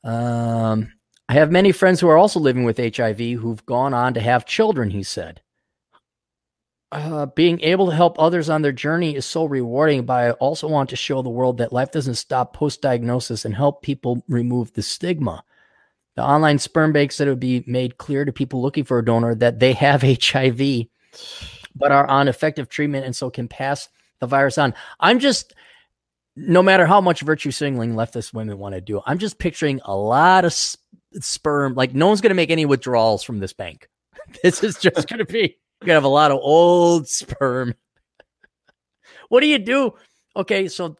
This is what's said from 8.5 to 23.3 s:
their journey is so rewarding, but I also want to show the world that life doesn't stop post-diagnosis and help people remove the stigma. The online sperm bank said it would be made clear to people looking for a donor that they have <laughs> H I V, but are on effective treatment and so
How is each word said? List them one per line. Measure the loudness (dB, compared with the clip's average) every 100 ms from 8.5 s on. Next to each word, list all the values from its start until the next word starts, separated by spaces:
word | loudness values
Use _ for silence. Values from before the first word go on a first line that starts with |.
| 0
their | -2
journey | -2 -4 -2 -2 -4
is | -6
so | -4 -2
rewarding, | -2 -4 0 2 0 0
but |
I | 0 0
also | 0 -2 -4 -2
want | -2 -2
to | -6
show | -6 -4
the | -4
world | -2 -2 0
that | -2
life | -2 -4
doesn't | -4 -4 -6
stop | -4 -4 -4
post-diagnosis | -4 -4 -2 -2 -2 -2 -4 -4 -8 -6
and | 0
help | 0 -2
people | -8 -6 -4 -4 -2
remove | -2 0 -2 -4
the | -8
stigma. | -8 -6 -6 -4 -4 -6 _ _ _ _ _ _ _ -6
The |
online | 0 2 4 2
sperm | 0 0 2
bank | 2 0
said | 0 -2
it |
would | -2
be | -2 -4 -2
made | -4 -4 -8
clear | -6 -4
to | -4
people | -4 -6 -2
looking | -4 -4 -2
for | -2
a |
donor | 2 0 0 2
that | 0 4
they | 2
have | 4 4 4
<laughs> | 2
H | 2 0 0
I | 0
V, | 0 -2 -2 -6 _ _ -20 -20 -18 -18 -20 -20 -4
but | 2
are | 4 4
on | 2 2
effective | 0 -4 -4 -10
treatment | -4 -4 -4 -6
and | -8
so | -8